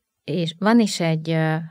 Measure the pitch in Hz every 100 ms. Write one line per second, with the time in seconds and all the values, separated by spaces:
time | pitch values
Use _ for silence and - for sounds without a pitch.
0 | _ _ - 175 165 - 196 233 202 -
1 | 165 160 160 160 160 156 165